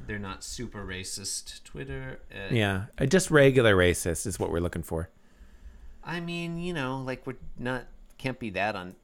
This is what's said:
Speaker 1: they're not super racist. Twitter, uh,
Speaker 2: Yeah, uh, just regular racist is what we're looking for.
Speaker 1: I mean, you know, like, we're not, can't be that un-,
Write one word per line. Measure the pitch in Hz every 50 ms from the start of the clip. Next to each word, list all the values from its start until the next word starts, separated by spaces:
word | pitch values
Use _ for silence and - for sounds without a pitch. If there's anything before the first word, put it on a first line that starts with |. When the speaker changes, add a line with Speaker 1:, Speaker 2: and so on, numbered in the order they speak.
| 127 113
Speaker 1:
they're | 107 104
not | 101 95 92 -
super | - - - - 120 107 - 104 98
racist. | 92 92 92 95 - - 101 98 101 - - - - - - -
Twitter, | - - 151 135 139 135 135 131 131 - - - - -
uh, | 101 98 98 110
Speaker 2:
Yeah, | 113 104 101 95 95 104 - - -
uh, | 139
just | 131 156 185 - -
regular | 156 147 139 139 131 131 117 110 98
racist | 92 90 87 85 - - 90 80 - -
is | 101 87 -
what | 95 85
we're | 82 85
looking | 87 85 - 82 80
for. | - 85 80 85 - _ _ _ - - - - - - - - - - - - - - -
Speaker 1:
I | - - 165 175
mean, | 170 170 170 170 170 170 170 170
you | 175 180 175
know, | 156 131 127 131 135 131
like, | 131 131 123 - 135
we're | 127 - - - - -
not, | 120 123 131 123 - - - - - - - -
can't | - 131 120 -
be | 123 107
that | 90 92 98 107 104 95
un-, | 90 90 95 -